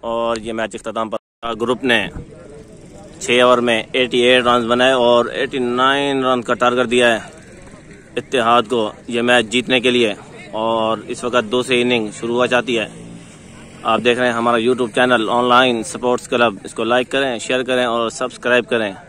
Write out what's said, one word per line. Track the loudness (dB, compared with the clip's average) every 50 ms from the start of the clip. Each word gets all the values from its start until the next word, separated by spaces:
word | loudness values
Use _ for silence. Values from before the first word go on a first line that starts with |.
| -6
और | -4 -4 -2 -2 -2 -4 -4
ये | -6 -8 -6
मैच | -6 -6 -6 -8
इख्तिताम | -10 -10 -8 -6 -6 -6 -6
पर | -6 -10 _ _ _ _ -10 -8 -6
group | -4 -2 -2 -2 -2 0
ने | 0 0 0 0 -4 -10 -14 -16 -16 -20 -20 -20 -20 -20 -20 -20 -20 -20 -20 -20 -20 -20 -20 -20 -20 -18 -14 -2
छः | 0 2 4 6
over | 6 4 4
में | 4 2 0 0 -2
एटी | -4 -2 -2 -2 0 2 2 4
एट | 4 4 4 4
रन | 4 2 2 2 0
बनाए | 0 2 2 2 4
और | 4 4 4 4 4 2 0 -2
एटी | -4 -4 -4 -4 -4
नाइन | -4 -2 0 0 2 2 2 0 0 -2 -2 -2 0
run | 0 0 0 0
का | -4 -2
target | 0 0 0 2 0 0 0
दिया | 2 2 4 4
है | 2 0 -4 -10 -18 -20 -20 -20 -20 -20 -20 -20 -20 -20 -20 -20 -20 -20 -20 -10 -10 -10
इत्तेहाद | -8 -2 -2 0 2 4 4 4 2
को | 2 -2 -2 -2 -2 -6 -10 -12 -6
ये | -4 -2 2
मैच | 4 4 4 2
जीतने | 2 -2 -2 0 0 -2 0
के | 2 2
लिए। | 2 2 0 0 -2 -6 -12 -20 -20 -20 -18 -12 -6
और | -4 -2 -2 0 0 0 0 -2 -4 -6
इस | -10 -10 -8 -6
वक्त | 0 0 0 0
दूसरी | 2 -2 -2 0 2 0 2
इनिंग | 2 2 2 0 0 -4 -8
शुरू | -8 -6 -4 0
हुआ | 0 0
चाहती | 2 2 0 0 0 -2
है। | -4 -4 -6 -10 -18 -18 -18 -20 -20 -20 -20 -20 -20 -20 -20 -20 -20 -20 -20 -20 -8 -2
आप | -2 -2 0
देख | 2 0 2 2
रहे | 2 0
हैं | 0
हमारा | 0 0 2 2 2
YouTube | 2 0 0 0 -2 -2
चैनल | 0 0 2 4 2 2 2 0
Online | 0 0 2 4 6 6 6 4 2 -2 -4
Sports | -6 -10 -4 -2 -2 -2 -2 -2
Club, | -4 0 2 2 2 0 -4 -12
इसको | -14 -8 -6 -2
like | 0 0 0 0 -2
करें, | -2 -2 -2 -2 -4 -8
share | -6 -4 -2 -2 -2
करें | -2 -2 0 0
और | 0 0 -2 -2 -4
subscribe | -4 -6 -8 -8 -8 -6 -2 2 2 2 2
करें। | 0 -2 -2 -2 -4 -8 -10 -18